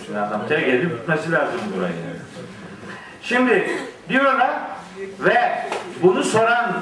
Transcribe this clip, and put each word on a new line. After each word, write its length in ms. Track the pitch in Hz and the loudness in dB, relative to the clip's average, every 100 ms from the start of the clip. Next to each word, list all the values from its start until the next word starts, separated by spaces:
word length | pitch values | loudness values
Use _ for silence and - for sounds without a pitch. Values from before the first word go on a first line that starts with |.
| - | -6
şimdi 140 | 104 | -4
adam. 220 | 104 107 117 | -2 -2 0
Tek 180 | 156 127 | 0 2
edip 240 | 127 170 | 2 2
bitmesi 400 | - - 170 165 | -2 -2 -2 0
lazım 280 | 170 - 185 208 185 | 0 0 -2 -4 -2
burayı. 160 | - 165 165 - - - - - - - - - - - | -4 -4 -8 -10 -12 -14 -14 -14 -16 -16 -16 -16 -16 -14
Şimdi 480 | - 247 254 196 - - - - - | -2 2 4 4 2 -4 -8 -12 -2
diyorlar 420 | 254 277 254 262 - - - - 190 196 - | 2 4 4 4 0 -6 -10 -14 -12 -12 0
ve 160 | 151 233 - - - - - - | 4 4 4 0 -4 -6 -8 2
bunu 200 | 175 254 | 4 4
soran 500 | 285 214 226 233 - - | 2 4 4 4 2 -2